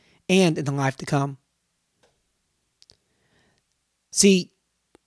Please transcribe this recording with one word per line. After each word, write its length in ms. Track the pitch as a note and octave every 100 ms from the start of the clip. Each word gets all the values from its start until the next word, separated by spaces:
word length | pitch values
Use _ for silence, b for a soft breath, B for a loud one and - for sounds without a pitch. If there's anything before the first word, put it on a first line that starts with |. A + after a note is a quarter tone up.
| _ _ -
and 300 | F#3 F3+ D#3+
in 80 | C#3
the 60 |
life 260 | C#3 C3+ -
to 80 | -
come." 320 | C#3+ C#3 C3+ _ _ _ _ _ _ _ _ _ _ _ _ _ _ _ _ _ _ _ _ _ _ _ _ _ _ _
See, 400 | - G3+ F#3+ - _ _ _ _ _